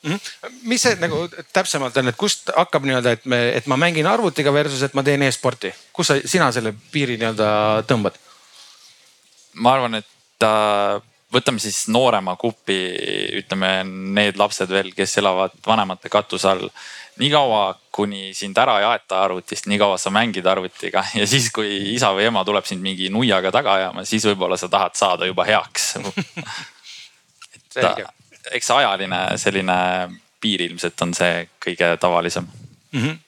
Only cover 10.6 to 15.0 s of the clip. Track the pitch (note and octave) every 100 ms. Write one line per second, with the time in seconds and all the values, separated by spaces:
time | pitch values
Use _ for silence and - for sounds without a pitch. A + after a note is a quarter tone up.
10.6 | G#2+ G2+ G2+ G2+ - _ _ B2 B2+ A#2
11.6 | G#2+ - - A2+ B2+ A2 F#2+ F2+ A#2+ G#2+
12.6 | - F#2+ F#2 F#2 - G2 G2 G2 - F#2+
13.6 | F#2+ F#2+ F#2 F#2+ F#2+ G2+ G#2 F#2+ G2+ -
14.6 | F#2 F#2+ F#2+ F#2